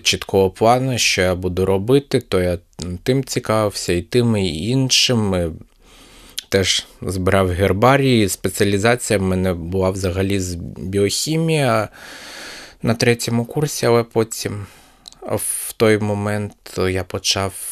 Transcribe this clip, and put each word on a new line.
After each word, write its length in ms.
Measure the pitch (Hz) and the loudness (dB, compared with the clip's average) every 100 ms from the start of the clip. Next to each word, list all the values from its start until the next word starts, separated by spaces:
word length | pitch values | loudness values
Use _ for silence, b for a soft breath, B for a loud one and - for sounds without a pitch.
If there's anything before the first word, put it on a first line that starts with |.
чіткого 460 | - 90 - 98 95 | 0 -2 0 2 2
плану, 480 | - 110 127 131 117 | 4 4 4 2 0
що 240 | - - | 0 2
я 140 | 92 90 | 2 0
буду 300 | 92 87 95 | -2 0 2
робити, 540 | 98 104 139 - 127 | 2 4 2 2 -2
то 220 | - 95 | 0 0
я 180 | 90 87 - - 90 90 | 0 -2 -8 -10 -8 -4
тим 200 | - 135 | -2 -2
цікавився, 720 | 127 123 - 110 104 - - | -2 -4 -2 0 0 -2 -2
і 80 | 87 | -2
тим, 360 | 90 123 120 107 | 0 0 2 2
і 300 | 95 76 101 | 0 -2 -2
іншим. 680 | 131 127 - - 117 104 90 | 0 2 2 2 2 2 0
І 300 | 82 85 - _ B B B B B B - | -2 -6 -16 _ B B B B B B -2
теж 360 | 98 92 - - - | 0 2 -2 -6 -10
збирав 480 | 92 95 90 98 92 | -6 -2 2 2 2
гербарій, 800 | 87 95 95 120 139 135 117 98 | 2 2 4 4 4 4 4 2
спеціалізація 920 | - 95 - 101 101 110 123 - 104 | 0 -6 0 0 2 2 0 0 0
в 20 | |
мене 320 | 95 92 92 | 2 2 0
була 360 | 85 82 95 92 | -2 -4 0 0
взагалі 500 | 98 92 90 98 98 | 0 -2 0 0 -2
з 160 | 90 85 - - | -4 -6 -10 -10
біохімії 880 | 87 98 101 - 147 160 165 156 131 110 104 B B B B B B B B B | -4 0 0 0 -2 0 0 2 2 0 -2 B B B B B B B B B
на 120 | 120 | -2
третьому 520 | 117 120 117 - 117 117 | 2 2 2 0 -2 -2
курсі, 400 | 151 151 - 120 | -4 -4 0 2
але 180 | 117 | 2
потім 640 | 117 117 113 - 104 101 98 B B B - - | 2 -2 -2 -4 -8 -8 -10 B B B -20 -14
в 520 | 381 107 - - - | -6 -6 -4 -6 -8
той 240 | - 110 104 | 0 4 4
момент 580 | 104 101 104 104 104 - - - | 2 -2 -2 -4 -6 -10 -10 -2
я 260 | 92 92 | -2 -2
почав, 500 | 90 95 - 101 98 - - | -4 -4 -2 -2 -2 -6 -12